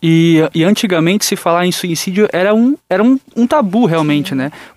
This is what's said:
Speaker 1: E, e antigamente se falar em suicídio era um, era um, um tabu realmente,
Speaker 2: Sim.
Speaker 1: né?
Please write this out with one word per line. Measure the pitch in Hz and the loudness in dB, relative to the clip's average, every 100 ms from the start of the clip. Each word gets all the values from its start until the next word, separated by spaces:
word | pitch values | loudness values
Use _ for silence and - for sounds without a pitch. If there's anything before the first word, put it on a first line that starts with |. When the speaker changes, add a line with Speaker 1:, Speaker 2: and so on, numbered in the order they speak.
Speaker 1:
E, | 165 165 165 160 160 165 | 0 2 4 2 2 0
e | |
antigamente | 165 214 214 175 165 208 - | 0 0 0 0 0 0 -2
se | - | -4
falar | 175 170 180 | -2 0 0
em | |
suicídio | - 180 160 - 185 214 | -4 -6 -6 -4 0 0
era | 170 190 220 | 0 0 2
um, | 240 294 - | 2 0 -4
era | 185 | 0
um, | 233 269 _ - | 2 0 _ -2
um | 240 | 0
tabu | 302 208 208 226 | 0 0 0 0
realmente, | 165 151 147 139 | 0 0 -2 -2
Speaker 2:
Sim. | 135 | -6
Speaker 1:
né? | 139 - - | -6 -10 -20